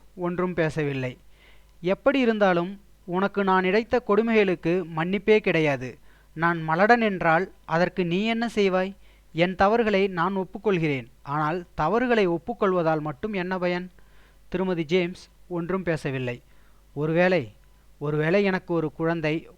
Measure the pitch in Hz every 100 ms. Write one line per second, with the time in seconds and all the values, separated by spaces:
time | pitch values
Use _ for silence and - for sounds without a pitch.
0 | - - 175 175 180 175 156 156 147 135
1 | 127 123 - - - - - - 170 196
2 | 277 277 233 220 196 175 180 202 - -
3 | - 175 - 196 190 185 185 208 233 247
4 | - 202 226 220 196 147 165 180 165 160
5 | 175 196 214 214 208 170 151 131 127 -
6 | - - _ 156 175 170 160 160 208 240
7 | 220 185 170 160 190 - - 165 175 175
8 | 175 180 220 226 233 220 196 185 190 196
9 | - - - 160 180 180 202 233 214 196
10 | 196 180 175 196 185 214 214 185 156 135
11 | 113 - - 147 151 175 175 - 156 226
12 | 254 226 185 170 - 233 202 180 160 156
13 | 151 139 214 202 180 185 180 175 180 -
14 | - - - - - 175 190 170 151 180
15 | 175 185 - - - 175 170 190 175 156
16 | 151 131 123 120 - - - - _ 143
17 | 156 165 180 180 113 - - _ _ -
18 | 147 151 156 196 196 185 - 170 156 -
19 | 165 170 151 160 -